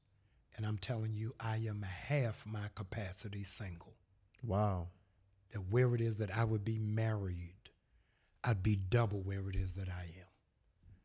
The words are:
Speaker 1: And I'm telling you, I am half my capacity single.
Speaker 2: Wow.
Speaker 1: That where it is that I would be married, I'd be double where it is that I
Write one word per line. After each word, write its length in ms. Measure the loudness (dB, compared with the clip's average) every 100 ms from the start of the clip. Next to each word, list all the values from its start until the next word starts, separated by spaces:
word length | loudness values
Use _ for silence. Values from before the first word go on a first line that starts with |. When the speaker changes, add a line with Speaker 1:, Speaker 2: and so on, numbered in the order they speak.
| _ _ _ _ _ -6
Speaker 1:
And 80 | -2
I'm 120 | -2
telling 340 | -2 -2 -2
you, 220 | -2 -4 -4
I 180 | -2 0
am 260 | 0 -2
half 640 | -4 -6 0 2 2 -2 -6
my 200 | -4 -4
capacity 720 | -6 -6 -4 -4 -4 -4 -4
single. 520 | -2 -2 -2 -8 -14 -20 _ _ _ -10
Speaker 2:
Wow. 460 | 0 4 4 2 -2 -8 _ _ _ _ _
Speaker 1:
That 100 | -8 0
where 240 | 4 6 4
it 60 |
is 160 | 2 0
that 180 | 0 2
I 80 |
would 220 | 2 2 2
be 120 | 0
married, 880 | 0 2 2 2 0 -4 -6 -12 -20 -20 _ _ _ _ _ _
I'd 200 | 0 2
be 120 | 4 4
double 460 | 4 4 4 0
where 260 | -2 -2 0
it 60 | 0
is 200 | 0 -2
that 120 | -4
I 240 | -6 -8 -12 -16 _ _ _ _ _ -20 -20